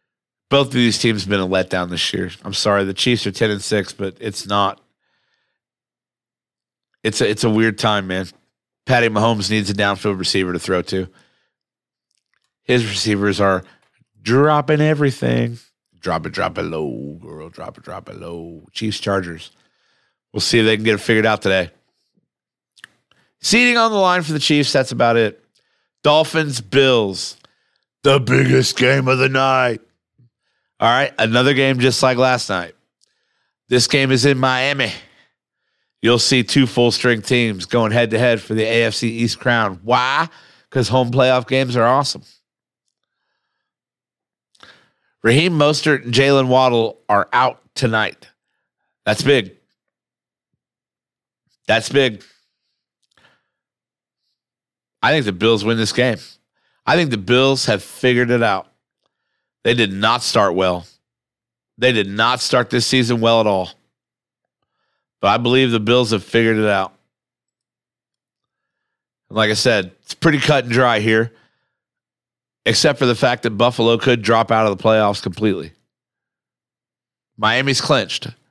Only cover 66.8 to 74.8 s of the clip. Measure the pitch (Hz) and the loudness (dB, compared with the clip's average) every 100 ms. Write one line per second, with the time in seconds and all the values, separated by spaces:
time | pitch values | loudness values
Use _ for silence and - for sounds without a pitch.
66.8 | 95 _ _ _ _ _ _ _ _ _ | -2 _ _ _ _ _ _ _ _ _
67.8 | _ _ _ _ _ _ _ _ _ _ | _ _ _ _ _ _ _ _ _ _
68.8 | _ _ _ _ - 104 107 107 127 110 | _ _ _ _ -8 -2 0 2 2 0
69.8 | 92 - - - 170 147 139 143 120 117 | -2 -10 -20 -2 0 2 2 0 0 2
70.8 | 127 110 107 110 117 - _ _ _ _ | 2 2 2 0 0 -6 _ _ _ _
71.8 | _ _ _ _ _ _ _ _ - 117 | _ _ _ _ _ _ _ _ -2 0
72.8 | 156 139 127 117 131 120 120 104 120 120 | 0 2 0 2 0 0 -4 0 0 2
73.8 | 117 117 135 117 104 113 113 110 110 95 | 0 2 2 0 2 0 2 0 0 0